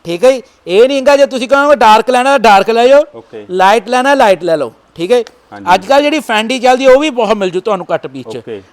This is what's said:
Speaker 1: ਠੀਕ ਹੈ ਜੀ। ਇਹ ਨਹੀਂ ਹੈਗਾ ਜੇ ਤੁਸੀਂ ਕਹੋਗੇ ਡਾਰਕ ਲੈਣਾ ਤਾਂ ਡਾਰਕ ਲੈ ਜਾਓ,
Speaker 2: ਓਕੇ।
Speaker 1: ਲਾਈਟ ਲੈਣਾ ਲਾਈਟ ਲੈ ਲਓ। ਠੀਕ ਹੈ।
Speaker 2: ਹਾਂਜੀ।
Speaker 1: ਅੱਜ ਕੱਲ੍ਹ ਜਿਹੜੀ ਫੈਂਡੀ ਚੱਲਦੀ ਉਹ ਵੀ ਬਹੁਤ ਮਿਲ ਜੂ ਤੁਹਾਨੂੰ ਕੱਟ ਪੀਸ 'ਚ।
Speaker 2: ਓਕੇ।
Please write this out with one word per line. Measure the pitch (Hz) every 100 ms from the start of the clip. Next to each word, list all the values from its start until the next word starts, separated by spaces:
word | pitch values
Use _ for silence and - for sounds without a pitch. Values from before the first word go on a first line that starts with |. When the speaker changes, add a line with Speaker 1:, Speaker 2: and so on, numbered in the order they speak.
Speaker 1:
ਠੀਕ | 165 170
ਹੈ | 175
ਜੀ। | 262 - _ -
ਇਹ | 190 262
ਨਹੀਂ | 277
ਹੈਗਾ | 262 277
ਜੇ | 277
ਤੁਸੀਂ | 254 233
ਕਹੋਗੇ | 277 285 277
ਡਾਰਕ | 226 214 233
ਲੈਣਾ | 254 262
ਤਾਂ | 277
ਡਾਰਕ | 214 196 196
ਲੈ | 226 247
ਜਾਓ, | 277 302 -
Speaker 2:
ਓਕੇ। | - 220 208
Speaker 1:
ਲਾਈਟ | 185 190 226 196
ਲੈਣਾ | 247 262
ਲਾਈਟ | 277 226 180
ਲੈ | 175 160
ਲਓ। | 120 - _ -
ਠੀਕ | 175
ਹੈ। | 247 226 _ _
Speaker 2:
ਹਾਂਜੀ। | 202 175
Speaker 1:
ਅੱਜ | 190 190
ਕੱਲ੍ਹ | 277
ਜਿਹੜੀ | 294 302
ਫੈਂਡੀ | 226 214 226 254
ਚੱਲਦੀ | 247 254 269
ਉਹ | 262
ਵੀ | 302
ਬਹੁਤ | 247 208 214
ਮਿਲ | 190
ਜੂ | 180
ਤੁਹਾਨੂੰ | 220 196 170
ਕੱਟ | 170 147
ਪੀਸ | 135 113
'ਚ। | 117
Speaker 2:
ਓਕੇ। | 117 104 98